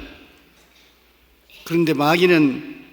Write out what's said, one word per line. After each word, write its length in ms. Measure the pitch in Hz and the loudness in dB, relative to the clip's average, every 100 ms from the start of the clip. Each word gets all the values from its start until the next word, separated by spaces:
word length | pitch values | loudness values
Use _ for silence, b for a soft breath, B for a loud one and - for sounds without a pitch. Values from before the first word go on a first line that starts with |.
| - - - _ _ _ _ _ _ _ _ _ _ _ _ - | -16 -20 -20 _ _ _ _ _ _ _ _ _ _ _ _ -20
그런데 320 | - 170 160 139 | -6 -2 0 0
마귀는 800 | 147 170 180 165 143 127 - - - | 0 2 2 4 2 -2 -12 -20 -20